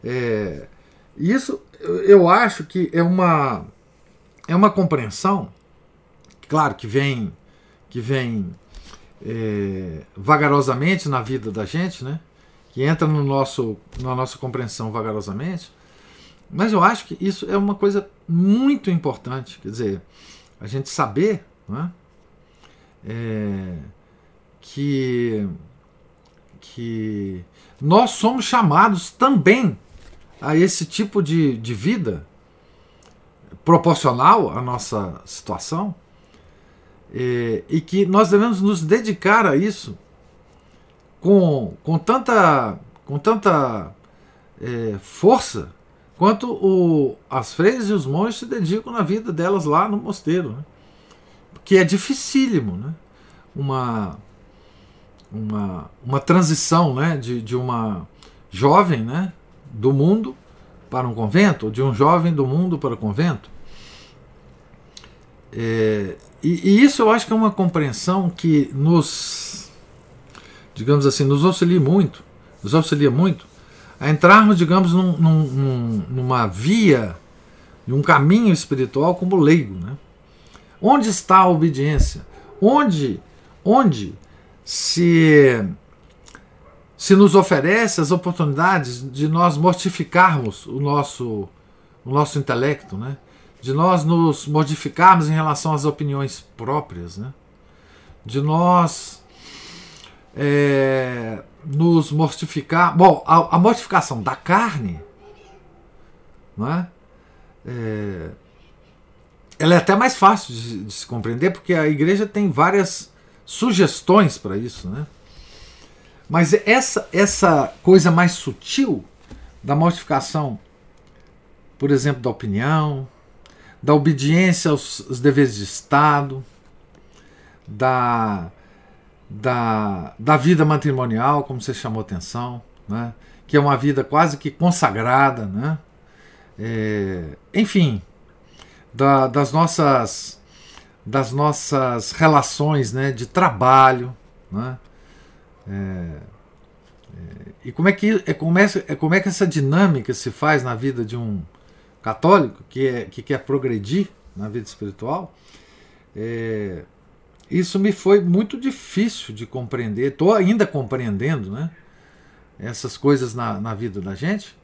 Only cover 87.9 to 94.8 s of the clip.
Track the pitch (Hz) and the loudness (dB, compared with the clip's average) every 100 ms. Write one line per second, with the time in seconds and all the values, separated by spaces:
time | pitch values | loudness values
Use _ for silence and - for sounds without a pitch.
87.9 | - 147 175 180 170 151 139 175 185 127 | -2 0 -2 -2 -4 -4 0 0 0 -2
88.9 | 123 135 131 151 160 175 147 175 175 196 | -10 -12 -6 -2 0 0 2 0 0 -4
89.9 | - 165 175 185 151 113 - - 131 143 | -6 -2 4 4 2 -4 -10 -12 -6 -2
90.9 | 147 139 - 123 107 92 _ _ _ _ | -2 -4 -8 -8 -8 -10 _ _ _ _
91.9 | _ 123 139 151 147 135 120 135 147 - | _ -4 -2 -2 -4 -4 -2 -2 -4 -8
92.9 | 95 120 139 _ _ - _ 123 139 175 | -12 -10 -12 _ _ -20 _ -6 0 2
93.9 | 180 151 170 165 143 - 147 147 151 | 2 2 2 2 0 -2 -2 0 -2